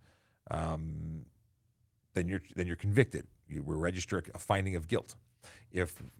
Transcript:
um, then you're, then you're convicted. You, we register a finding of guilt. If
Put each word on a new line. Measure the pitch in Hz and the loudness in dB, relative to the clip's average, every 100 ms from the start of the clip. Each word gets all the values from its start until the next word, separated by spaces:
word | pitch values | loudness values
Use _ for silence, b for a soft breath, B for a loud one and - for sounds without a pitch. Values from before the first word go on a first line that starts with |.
| b b b b - | b b b b -4
um, | 78 80 78 80 78 80 80 - _ _ _ _ _ _ _ _ | -2 0 -2 -4 -4 -6 -8 -10 _ _ _ _ _ _ _ _
then | - 87 | -2 0
you're, | 95 - | -2 -4
then | - 87 | -2 -2
you're | 85 | 0
convicted. | 101 104 123 - - - - | 4 6 6 2 -8 -16 -10
You, | 73 | -6
we | 71 | -2
register | 78 85 90 - 92 82 | 2 2 0 -2 -2 -2
a | - | -8
finding | - 98 95 90 | 2 2 4 0
of | 80 | 2
guilt. | 117 - - _ _ B B B | 0 0 -12 _ _ B B B
If | 90 87 - 60 | 0 0 -2 -14